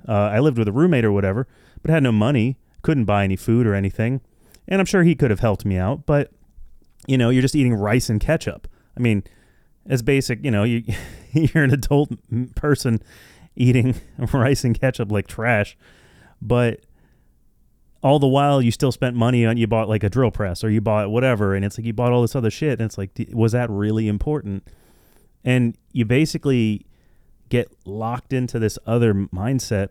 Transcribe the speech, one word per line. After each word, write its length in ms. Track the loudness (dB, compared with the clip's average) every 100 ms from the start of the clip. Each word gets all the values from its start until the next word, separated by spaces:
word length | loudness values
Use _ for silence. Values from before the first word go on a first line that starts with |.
| -4
Uh, 40 |
I 280 | 0 0 2
lived 180 | 2 2
with 100 | -2
a 40 |
roommate 340 | 2 2 4 2
or 60 |
whatever, 360 | 2 0 -2 -6 _ _ -10
but 80 | -2
had 140 | 2
no 80 | 2
money, 460 | 2 2 2 0 -4 _ _
couldn't 240 | -2 0 2
buy 180 | 2
any 140 | 0 -2
food 280 | 0 2 2
or 80 |
anything. 480 | 0 -2 -2 -4 -4 -8 _ _ -20 -4
And 140 | -2
I'm 40 | 2
sure 180 | 4
he 120 | 4 4
could 160 | 2
have 80 | 2
helped 260 | 0 0 -2
me 120 | -2
out, 280 | -2 -4 0
but, 260 | 0 -2 _ _ -20 -20 -20 _ _ -2
you 100 | 2
know, 120 | 4
you're 120 | 4
just 140 | 2 2
eating 180 | 0
rice 360 | 0 0 0 0
and 100 | -2
ketchup. 480 | 0 -2 -4 -10 -16 -20 _ -4
I 40 |
mean, 240 | 0 0 -4 _ _ _ _ _ -4
as 140 | -2
basic, 420 | 0 0 -2 -4
you 80 | -2
know, 120 | 0
you, 200 | 0 -2 -4 -8 -10
<laughs> 200 | -20 -6
you're 320 | 0 0 2
an 100 | 2
adult 380 | 0 2 0 0 -6 _
m-, 200 | -6 -4 -4
person 460 | -2 0 0 -2 -4 -20 -20 -20 -20 0
eating 380 | 2 4 2 -2 -8 -8
<laughs> 160 | -4
rice 300 | 0 2 2
and 160 | 0 0
ketchup 320 | -2 -2 -4
like 160 | -4 -4
trash, 500 | -6 0 0 -2 -6 _ _ _ _ -20 _
but 400 | -6 -2 -2 -2 _ _ _ _ _ _ _ _ _ _ _ _
all 160 | 2 4
the 80 | 4
while 340 | 2 4 4
you 100 | 2
still 200 | 2 -2
spent 240 | 0 -4 0
money 300 | 2 4 2
on, 120 | 2
you 100 | 0
bought, 220 | 0 0
like, 140 | 0
a 60 | 0
drill 200 | 0 0
press 340 | 0 -4 -4
or 60 | 0
you 100 | 0
bought 300 | 0 0 0
whatever, 460 | 0 0 2 0 0
and 100 | -2
it's 120 | -6
like 80 | -8
you 80 |
bought 180 | -2 0
all 100 | 2
this 140 | 2 0
other 160 | -2
shit, 280 | -2 -4 -2
and 60 | -4
it's 120 | -6
like, 160 | -10 -8
d-, 140 | -8
was 180 | 0 2
that 160 | 2 -2
really 380 | -2 -2 0 0
important? 600 | -2 -2 -4 -6 -10 -10 -20 _ _ _ _ _ _
And 320 | 0 2 2 -2 _
you 140 | -4 0
basically 800 | 2 2 -2 -2 0 0 -2 -8 _ _ _ _ _ _
get 240 | -2 -2 _ -14
locked 480 | -8 -6 -8 -4
into 260 | -4 -2 -2
this 180 | -2 -2 -2
other 280 | 2 2
mindset 760 | 2 -2 -6 -4 -4 -2 -4 -4